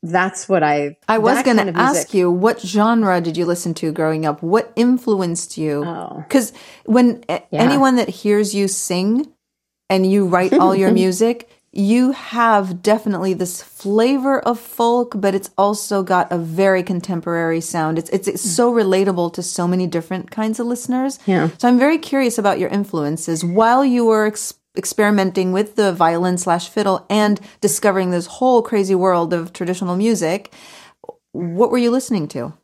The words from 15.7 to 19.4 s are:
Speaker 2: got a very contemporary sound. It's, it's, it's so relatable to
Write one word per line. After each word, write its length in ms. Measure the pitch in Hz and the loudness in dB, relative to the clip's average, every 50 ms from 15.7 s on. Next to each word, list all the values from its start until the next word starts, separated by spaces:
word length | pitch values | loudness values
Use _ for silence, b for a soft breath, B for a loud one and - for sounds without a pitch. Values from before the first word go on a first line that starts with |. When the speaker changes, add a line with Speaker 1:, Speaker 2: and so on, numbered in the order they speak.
| 214 208 - - 208 196 190 | 0 -2 -4 -4 -2 -2 0
Speaker 2:
got 280 | 185 190 180 - - | 0 0 0 0 0
a 80 | 175 175 | -2 -4
very 440 | 165 165 160 170 196 196 190 185 180 | -4 -4 -2 0 2 2 2 2 0
contemporary 760 | - 190 175 175 - 190 170 160 175 170 170 165 165 165 165 165 | -2 -4 -6 -4 -4 -6 -6 -4 -4 -4 -2 -2 -2 -2 -2 -4
sound. 360 | - - 170 160 156 160 170 | -4 -4 -2 -2 -2 -2 -4
It's, 120 | 165 - | -4 -2
it's, 180 | - 196 190 208 | -4 -2 -2 -2
it's 140 | - 180 - | -6 -4 -4
so 300 | 202 170 160 240 240 240 | -4 0 2 2 2 4
relatable 600 | 233 214 190 190 190 196 196 190 175 175 170 170 | 2 2 2 2 2 2 0 0 0 -2 -4 -4
to 100 | - | -6